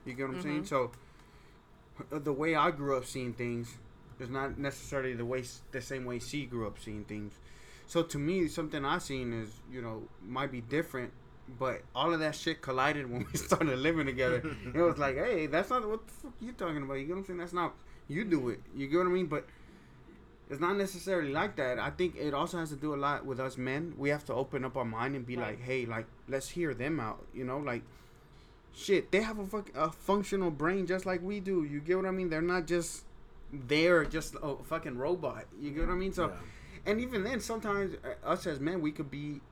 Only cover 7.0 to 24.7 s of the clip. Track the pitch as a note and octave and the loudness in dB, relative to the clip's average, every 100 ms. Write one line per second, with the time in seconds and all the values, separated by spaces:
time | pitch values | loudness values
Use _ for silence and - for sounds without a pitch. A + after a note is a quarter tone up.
7 | G2+ G#2+ G#2 - - - - - - E3+ | -6 -6 -8 -12 -18 -18 -18 -18 0 2
8 | E3 C#3+ D3 F#3+ D#3+ D#3 D#3 D#3 C#3 F3 | 2 0 2 4 2 0 -2 0 2 0
9 | - C3+ B2 A2+ A2 - - B2+ A#2 A2 | 0 -4 -2 -2 -4 -10 -10 -8 -6 -8
10 | - - F#2 B2+ C#3 B2+ A2+ C#3+ D#3+ B2+ | -10 -12 -6 -2 -2 -4 0 0 0 -4
11 | A#2+ - - - - A#2+ C3 G#2+ - B2+ | -6 -10 -20 -18 -14 -2 0 0 -4 2
12 | D#3 E3 D#3 C#3+ E3 D#3 - B2+ C#3 D3 | 4 4 2 0 -2 -2 0 4 4 4
13 | B2+ B2 A#2+ - - F3+ D#3+ B2+ D3 E3 | -2 -4 -2 -4 2 4 6 4 4 4
14 | C#3 B2+ B2+ B2 D3+ C3+ B2+ C#3 E3+ C#3+ | 2 2 4 4 0 -6 -2 4 6 6
15 | C#3 C3+ G#3+ F#3+ D3+ D#3 G3 B3+ G#3+ A3 | 2 2 2 2 4 2 4 2 2 -4
16 | - - C#4 - A3+ A#3+ F3+ D3+ C3+ C3+ | -6 -14 -14 -10 -10 -4 -2 -2 -2 -2
17 | C#3 F#3 F#3+ F3+ E3+ F3+ E3 - - - | -2 -4 -4 -6 -2 0 0 -2 -18 -18
18 | - D3 G#3+ D#3+ B2 G2+ - - C3+ E3 | -4 -2 4 4 4 -2 -6 -6 2 4
19 | F3+ F3+ E3+ D3 - - - - - - | 6 4 4 0 -4 -18 -20 -20 -20 -20
20 | - - - - - C#3 E3+ G3+ F#3+ F3+ | -20 -20 -20 -20 -10 0 2 4 0 -2
21 | F#3 F3+ D3 D3 G3+ - C3 A#2+ B2 D3 | 0 2 2 0 0 0 0 2 -2 0
22 | F3+ - D3 C#3 E3 F3 D#3+ C#3 D3+ C#3+ | 0 0 0 0 0 -2 -4 -4 -2 0
23 | C#3 C#3 C3+ B2+ C3 B2+ B2+ C#3 E3+ B2+ | 2 0 -2 -2 -4 -2 -2 -2 -4 0
24 | C#3+ D3 C#3+ A#2+ C3+ C#3 C3 | 2 2 0 0 0 -2 -2